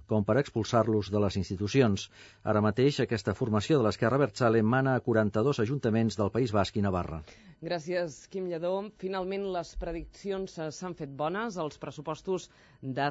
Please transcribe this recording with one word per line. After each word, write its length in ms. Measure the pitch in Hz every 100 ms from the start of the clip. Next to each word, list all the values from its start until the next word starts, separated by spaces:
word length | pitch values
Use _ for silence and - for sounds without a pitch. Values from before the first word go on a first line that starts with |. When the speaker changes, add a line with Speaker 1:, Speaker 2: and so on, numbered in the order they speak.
| -
Speaker 1:
com 160 | 107 101
per 140 | 120
expulsar-los 720 | - 113 101 117 110 107 98
de 80 | 104
les 160 | 101 98
institucions. 720 | 90 95 101 135 117 95 - - - -
Ara 180 | - 107
mateix, 380 | 104 104 139 143 120
aquesta 320 | 113 107 95
formació 400 | 117 107 - 151
de 80 | 107
l'esquerra 320 | - 113 135
abertzale 480 | 143 - 117 113 110
mana 320 | 131 135 127
a 20 |
quaranta-dos 600 | - 110 104 107 135 135
ajuntaments 560 | 110 143 113 113 113 -
del 160 | 98
País 160 | 113 123
Basc 240 | 104 92
i 80 | 110
Navarra. 400 | 101 90 85 80 - - - -
Speaker 2:
Gràcies, 600 | 165 170 151 180 170 - -
Quim 220 | 190 180
Lledó. 400 | 165 175 190 208 -
Finalment, 480 | 185 196 185 196 196
les 160 | 180 160 -
prediccions, 760 | 180 165 147 - 202 190 190 170
eh, 100 | 156
s'han 240 | - 180
fet 160 | 170 139 139
bones. 400 | 151 196 233 175
Els 220 | 147 -
pressupostos 680 | 151 151 160 151 190 185 - - - -
de 240 | 135 127 143